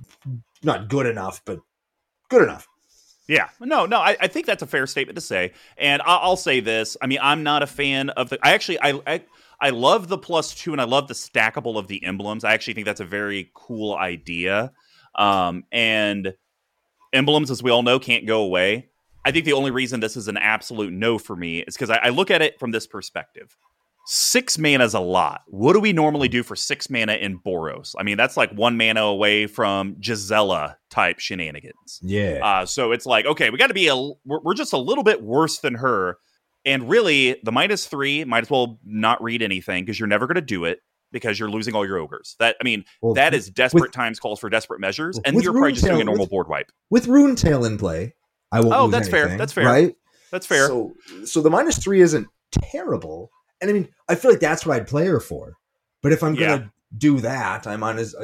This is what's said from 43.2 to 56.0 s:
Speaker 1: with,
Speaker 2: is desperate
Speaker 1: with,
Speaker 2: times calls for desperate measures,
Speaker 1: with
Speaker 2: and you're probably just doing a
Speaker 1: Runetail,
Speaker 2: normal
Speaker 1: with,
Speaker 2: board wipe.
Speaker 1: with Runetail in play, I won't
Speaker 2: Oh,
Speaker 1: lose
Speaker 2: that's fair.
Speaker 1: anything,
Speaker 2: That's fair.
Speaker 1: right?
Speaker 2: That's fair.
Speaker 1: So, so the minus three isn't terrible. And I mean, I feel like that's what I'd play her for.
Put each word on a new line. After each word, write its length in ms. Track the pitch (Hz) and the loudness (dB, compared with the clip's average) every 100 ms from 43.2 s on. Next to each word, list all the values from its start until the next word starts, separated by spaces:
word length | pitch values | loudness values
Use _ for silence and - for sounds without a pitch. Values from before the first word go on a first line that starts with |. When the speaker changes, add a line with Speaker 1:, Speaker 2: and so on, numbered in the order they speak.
| 156 | 2
Speaker 1:
with, 80 | 143 | 2
Speaker 2:
is 80 | 95 | -4
desperate 320 | 110 127 165 | 0 4 4
Speaker 1:
with, 100 | 131 | 2
Speaker 2:
times 280 | 127 117 110 | -2 -6 -6
calls 200 | 117 104 | -8 -8
for 120 | 107 | -2
desperate 300 | 110 - - | -2 -2 -6
measures, 340 | 95 101 165 113 | -4 -4 -6 -4
Speaker 1:
with 100 | 139 | 0
Speaker 2:
and 140 | 196 | 2
you're 100 | 180 | 2
probably 200 | 254 285 | 2 2
just 120 | 247 | 2
doing 120 | 175 170 | 2 2
a 80 | |
Speaker 1:
Runetail, 20 | 107 | 0
Speaker 2:
normal 180 | 104 170 | 0 -2
Speaker 1:
with, 40 | |
Speaker 2:
board 180 | 98 80 | -2 -4
wipe. 240 | 71 - _ - | -6 -8 _ 0
Speaker 1:
with 160 | 240 240 | 2 6
Runetail 580 | 277 277 247 165 139 113 | 6 6 4 2 2 0
in 140 | 104 | -2
play, 340 | 95 80 113 - _ _ - | -4 -4 -8 -12 _ _ -2
I 80 | 113 | 2
won't 140 | 117 - | 4 6
Speaker 2:
Oh, 80 | 233 | 4
Speaker 1:
lose 60 | |
Speaker 2:
that's 160 | 233 - | 2 2
fair. 120 | 170 | 2
Speaker 1:
anything, 140 | 147 - | 2 -2
Speaker 2:
That's 140 | 170 | -4
fair. 120 | 185 123 | 2 4
Speaker 1:
right? 300 | 135 175 - _ _ - | 6 4 2 _ _ -12
Speaker 2:
That's 140 | 180 - | -8 0
fair. 220 | 151 139 | 4 4
Speaker 1:
So, 260 | 123 101 - - - 107 | 2 -4 -10 -20 -16 -4
so 160 | 160 | 2
the 80 | 156 | 4
minus 300 | 185 320 - | 4 2 0
three 220 | 190 196 | 2 6
isn't 260 | 170 147 104 _ - | 6 6 -4 _ -2
terrible. 800 | - - 302 359 185 - 82 - _ _ - | -2 -2 -6 -4 -6 -6 -12 -14 _ _ -6
And 80 | 190 | 0
I 40 | |
mean, 160 | 208 156 _ - | 0 -2 _ -4
I 60 | 175 | 2
feel 160 | 262 | 6
like 80 | 156 | 6
that's 260 | 156 160 160 | 4 0 0
what 100 | 123 | -2
I'd 120 | 101 | 0
play 200 | 143 185 | 0 0
her 120 | 131 | 0
for. 360 | - - - 85 _ _ _ _ | -4 -12 -14 -20 _ _ _ _